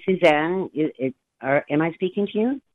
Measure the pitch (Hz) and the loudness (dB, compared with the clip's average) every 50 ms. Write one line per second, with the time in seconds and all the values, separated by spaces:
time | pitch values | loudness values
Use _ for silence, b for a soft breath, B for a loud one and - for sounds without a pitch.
0 | - 196 185 175 170 160 151 147 156 165 185 190 180 - - 143 156 151 - - | 0 -2 2 4 4 4 4 4 2 0 0 -2 -4 -4 -4 -2 -2 -2 -4 -4
1 | 131 131 127 _ _ _ _ _ 120 135 139 147 - - 147 151 160 170 175 - | -6 -6 -6 _ _ _ _ _ -2 0 0 0 0 0 -2 0 0 -2 -2 -4
2 | 185 185 185 208 202 202 - 208 220 247 277 262 - _ _ | -6 -6 -4 -4 -4 -4 -2 -2 -2 -2 -2 -6 -10 _ _